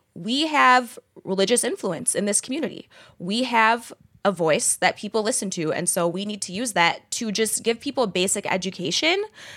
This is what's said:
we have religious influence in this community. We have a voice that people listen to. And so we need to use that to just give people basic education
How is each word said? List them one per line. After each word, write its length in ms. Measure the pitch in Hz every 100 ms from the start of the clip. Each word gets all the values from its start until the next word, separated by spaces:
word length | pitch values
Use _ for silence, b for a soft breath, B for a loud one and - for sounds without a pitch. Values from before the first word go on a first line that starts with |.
| _
we 340 | - 180 269 311
have 520 | 294 254 254 240 - _ -
religious 400 | - 190 233 240
influence 500 | 240 381 196 156 -
in 120 | - 202
this 140 | 208
community. 460 | - 277 240 - - B B B
We 260 | 175 220
have 500 | 254 233 220 233 - - _ _
a 80 | 202
voice 440 | 175 160 156 - -
that 200 | 180 -
people 280 | 208 220
listen 260 | 214 254 196
to. 240 | 180 156
And 160 | - 175
so 180 | 185 170
we 180 | 175 202
need 180 | 208
to 100 | -
use 200 | 180 247
that 360 | 185 170 - -
to 220 | - 226
just 320 | 196 220 -
give 160 | 220 233
people 260 | 277 269 226
basic 400 | 180 185 208 -
education 720 | 185 285 - 180 - 311 392 427 B B